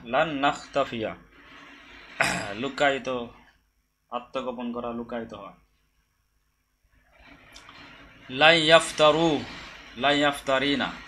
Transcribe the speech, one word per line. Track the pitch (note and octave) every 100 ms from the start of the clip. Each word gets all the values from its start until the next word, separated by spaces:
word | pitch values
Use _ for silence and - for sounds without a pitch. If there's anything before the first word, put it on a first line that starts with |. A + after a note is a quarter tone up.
lan | A#2+ C3 D#3+
nakhtafia। | C#3 C#3+ D3 - C#3 C3 A#2 G#2 F2+ - - - - - - - - - -
<clears throat> | - - G#2+
লুকায়িত, | G2+ C3+ - C#3+ C3+ B2+ B2+ A#2 - - _ _ _ _ _ -
আত্মগোপন | A#2+ - C3 B2 A#2+ A#2+
করা, | A#2+ A#2
লুকায়িত | A#2 A#2 A#2+ A2+
হওয়া। | G#2 F#2+ - _ _ _ _ _ _ _ _ _ _ _ _ _ _ _ _ - C#4+ - - - - - - - - -
লা | C3 D3+
ইয়াফতারু, | E3 D#3 E3 - - D3+ D3+ E3 C#3 A2+ - - - - A2+
লা | C#3
ইয়াফতারিনা, | C#3+ D3 C#3 - C3 C#3+ C3+ F#2 F2+